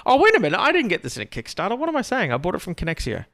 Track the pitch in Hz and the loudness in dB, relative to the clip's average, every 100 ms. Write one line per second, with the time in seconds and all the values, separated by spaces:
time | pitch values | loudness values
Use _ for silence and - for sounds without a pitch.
0 | - 269 415 427 156 180 269 359 233 170 | 2 6 6 6 2 2 2 2 2 -2
1 | 127 123 104 - - - 185 247 330 302 | -6 -10 -10 -10 -10 -4 -4 -2 -2 -2
2 | - 254 160 123 175 180 - 170 160 160 | -2 -2 0 -2 -2 -4 -6 -6 -4 -4
3 | 127 - - | -4 -6 -10